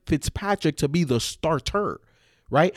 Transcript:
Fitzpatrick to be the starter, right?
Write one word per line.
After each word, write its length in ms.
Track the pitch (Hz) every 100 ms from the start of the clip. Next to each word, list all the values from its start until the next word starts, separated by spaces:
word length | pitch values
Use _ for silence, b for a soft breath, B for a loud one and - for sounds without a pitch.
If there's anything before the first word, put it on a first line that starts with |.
| -
Fitzpatrick 680 | 156 - - 202 202 160 143
to 100 | 143
be 160 | 165
the 160 | 156 120
starter, 800 | - - 160 151 - 202 190 - _ _ _ _ -
right? 240 | 131 180